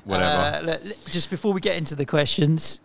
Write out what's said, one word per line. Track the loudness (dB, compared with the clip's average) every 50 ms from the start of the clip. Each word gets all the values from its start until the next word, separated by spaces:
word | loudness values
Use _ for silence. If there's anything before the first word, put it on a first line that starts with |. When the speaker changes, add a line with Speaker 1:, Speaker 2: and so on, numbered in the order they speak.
| -6
Speaker 1:
whatever. | -2 0 2 2 2 2 2 2 0 -2
Speaker 2:
Uh, | -2 -2
look, | -4 -4 -4 -6
l-, | -10 -14 -12 -10
just | -6 -4 -4 -2 -2
before | -4 -2 0 0 0
we | 0
get | 0 0 -2
into | -2 -2 -4 -4
the | -4 -2
questions, | 0 2 2 2 2 2 2 4 4 4 2 0 -2 -4 -6